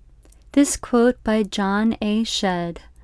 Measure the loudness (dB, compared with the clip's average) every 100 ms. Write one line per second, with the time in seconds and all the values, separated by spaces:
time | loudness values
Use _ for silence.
0 | -20 -20 -20 -20 0 2 2 0 0 2
1 | 2 2 -2 -2 -2 -2 -2 0 0 0
2 | -2 -2 -2 -2 -2 -2 -4 -8 -18 -20